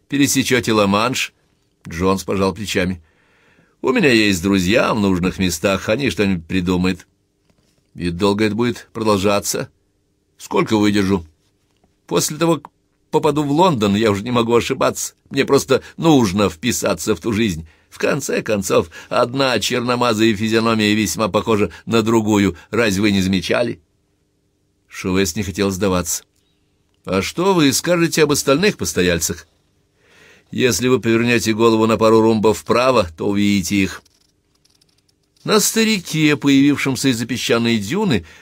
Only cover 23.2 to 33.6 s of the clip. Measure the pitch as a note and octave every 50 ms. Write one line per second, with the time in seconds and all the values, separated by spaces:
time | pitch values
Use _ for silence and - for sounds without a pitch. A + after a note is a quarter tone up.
23.2 | F#2 F#2+ G2 F2+ E2+ - A2 A#2 A#2+ A#2 - - _ _ _ _ _ _ _ _
24.2 | _ _ _ _ _ _ _ _ _ _ _ _ _ _ - - - F#2+ F2+ F#2+
25.2 | G2 F#2 - A2+ G2 G2 F2+ G2+ G2 G2+ F#2+ F2+ G#2 F#2+ F#2 F2+ F2 - - -
26.2 | - _ _ _ _ _ _ _ _ _ _ _ _ _ _ _ _ - F#2+ G2
27.2 | F#2 - - E3 F3+ G3 F#3+ E3+ D3 C#3 A2+ - - E3 F3+ E3+ E3+ E3 - E3
28.2 | D3+ C#3+ C#3+ - - C#3 C3+ D#3+ G3+ G#3 - - G2 - - F#2+ F2+ F2 E2+ E2+
29.2 | - - E2+ - - _ _ _ _ _ _ _ _ _ _ _ _ _ _ -
30.2 | - - - _ _ _ - A2 B2 B2 A2+ - B2 B2+ B2+ A2+ G#2+ A2+ A2+ A2+
31.2 | A#2+ A#2+ A#2+ A2 - A2 A2 G#2+ A#2 A#2 A2+ A2 A2 A2 A2 F#2+ A2+ A2 A2+ A2+
32.2 | A2 A2+ A2+ G#2+ G2+ A2 G2+ - - - G#2+ A#2+ B2+ C3+ B2+ A2 F#2+ E2 D#2+ -
33.2 | G#2+ G2+ G2+ G2+ G#2 G2+ G2+ G2